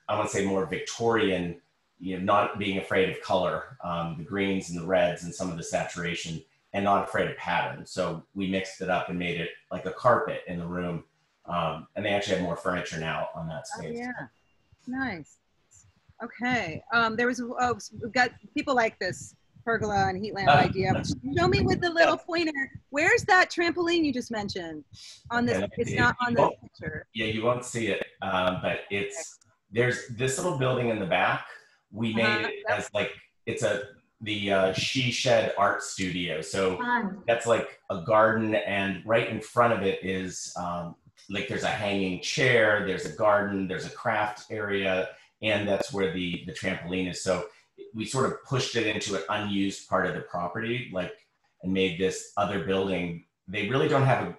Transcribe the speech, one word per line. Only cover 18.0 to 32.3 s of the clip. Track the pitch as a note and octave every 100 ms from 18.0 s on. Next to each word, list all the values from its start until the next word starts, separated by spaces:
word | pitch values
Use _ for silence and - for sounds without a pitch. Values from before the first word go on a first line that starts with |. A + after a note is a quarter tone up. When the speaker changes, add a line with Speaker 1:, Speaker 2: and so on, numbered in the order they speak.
Speaker 2:
we've | A3
got | B3+ B3 - -
people | D4 C#4+
like | B3 A3+ -
this | G#3 - - - _ -
pergola | A#3 A3+ G#3+ G3 F#3+
and | F#3
heat | G#3
lamp | F#3+ F#3
Speaker 1:
Uh, |
Speaker 2:
idea. | - F3+ F#3+ F#3+ F#3+ - C4 B3+ F4
Show | F4+
me | G4+
with | F#4+ F#4
the | F4
little | E4 E4
Speaker 1:
yeah. | E4
Speaker 2:
pointer. | - E4 D#4+ C#4+ C4+ - -
Where's | C#4 F4 A#4
that | - F#4 E4+
trampoline | - E4+ E4+ E4+ F4
you | D4
just | B3 -
mentioned? | A3 G3+ G3 E3 D#3 - - - - -
On | A#3+
this, | A#3+ G3
Speaker 1:
Okay, | G3+ -
Speaker 2:
it's | A#3+
Speaker 1:
it | -
Speaker 2:
not | A#3+ B3
on | B3
the | A#3
Speaker 1:
won't | - -
Speaker 2:
picture. | - - D#3 D3+ -
Speaker 1:
Yeah, | A2 A2
you | G#2+
won't | A#2 B2
see | - A#2 G#2+
it, | F2+ - -
um, | F#2+ F#2 F#2 F2
but | F#2+ E2+ -
it's, | G2+ - -
Speaker 2:
Okay. | - - _ _ _
Speaker 1:
there's | A2 B2 - -
this | A2 C3 -
little | F3 C#3+
building | B2+ A#2+ A#2+
in | G#2+
the |
back. | F#2 F#2 G#2+ C3 - - _ _ _
We | G2+ A2+
made | A2
Speaker 2:
Uh-huh. | A2